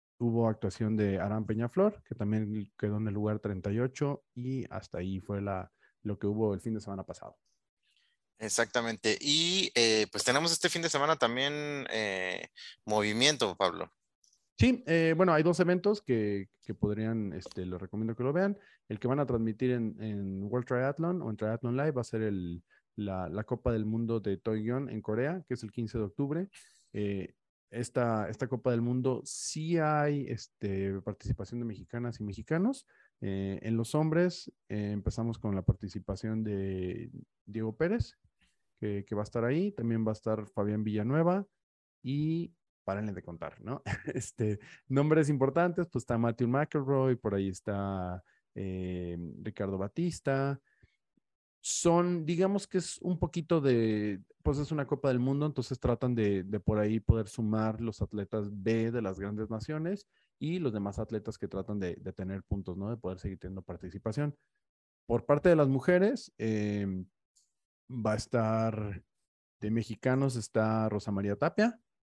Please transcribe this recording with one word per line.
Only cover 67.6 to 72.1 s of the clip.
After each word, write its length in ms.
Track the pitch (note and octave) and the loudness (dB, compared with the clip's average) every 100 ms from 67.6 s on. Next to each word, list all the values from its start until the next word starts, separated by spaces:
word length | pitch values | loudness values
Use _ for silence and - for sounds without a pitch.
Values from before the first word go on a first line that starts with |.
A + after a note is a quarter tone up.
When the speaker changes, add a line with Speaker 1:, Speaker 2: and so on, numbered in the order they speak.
| _ _ - | _ _ -10
Speaker 1:
va 240 | B2+ G#2+ | -2 0
a 40 | G#2+ | 0
estar, 840 | - A#2+ A2 A2 A2+ G#2+ G#2 G2 - _ _ _ _ _ | 0 2 4 2 2 0 -4 -8 -12 _ _ _ _ _
de 120 | G#2 | -2
mexicanos 640 | A2+ A#2 A2 C3 C3 C#3 A#2+ | 0 0 0 2 4 2 0
está 520 | G#2 A2+ A2 A2 A2 | 0 2 4 4 2
Rosa 240 | G#2 A2 | 0 -2
María 240 | G2 G2+ G2+ | 0 0 0
Tapia 440 | D#3+ F#3+ A3+ A#3 _ _ _ | 0 2 2 0 _ _ _